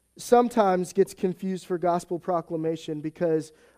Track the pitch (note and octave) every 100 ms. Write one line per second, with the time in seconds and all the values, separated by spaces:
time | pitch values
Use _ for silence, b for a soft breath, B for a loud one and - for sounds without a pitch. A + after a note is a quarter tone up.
0 | b - - A#3+ A#3+ A#3 G3 F#3 F3 G3
1 | F#3 - F#3 E3+ F#3 F#3 - F3+ F3 F3
2 | - E3+ - E3+ D#3+ E3 D#3+ D#3+ D#3+ D3+
3 | D#3 - E3+ D#3+ D3 _ b